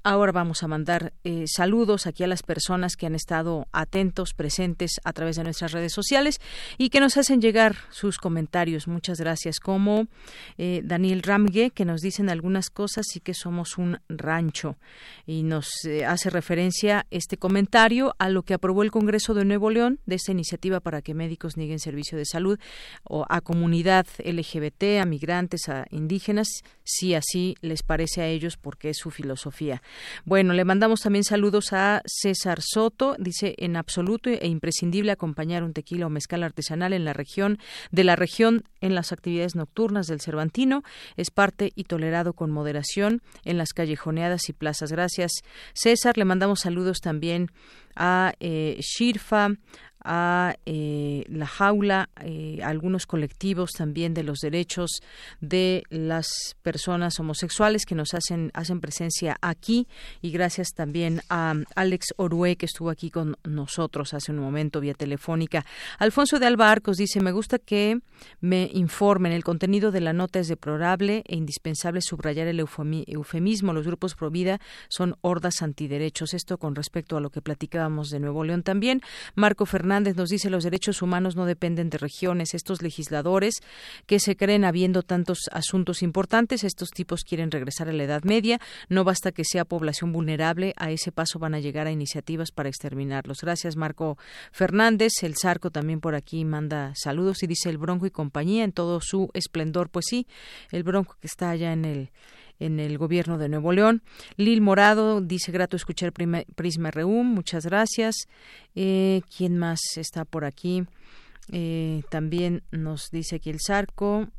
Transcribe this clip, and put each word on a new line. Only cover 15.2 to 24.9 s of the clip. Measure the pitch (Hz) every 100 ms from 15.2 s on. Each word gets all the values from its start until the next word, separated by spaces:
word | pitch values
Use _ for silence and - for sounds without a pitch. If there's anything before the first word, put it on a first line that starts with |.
| -
y | 160
nos, | 160 156 143 -
eh, | 160 151
hace | 117 175 190
referencia | 175 - 170 180 - 208 208 -
este | 180 -
comentario | 190 185 196 196 233 226 240 269 -
a | 185
lo | 190
que | -
aprobó | 185 185 190
el | 214
Congreso | 220 208 208 -
de | 208
Nuevo | 196 202 214
León | 220 240 277
de | -
esta | 180 -
iniciativa | 185 160 170 190 185
para | 175 156
que | 151
médicos | 156 165 160 165 156
nieguen | 156 156
servicio | 160 143 147 156
de |
salud | 147 165 190 208 - - - -
o | - 151 -
a | 170
comunidad | - 170 170 170 175 190 180 -
L | - 170
G | 160 160
B | 147
T, | _ 202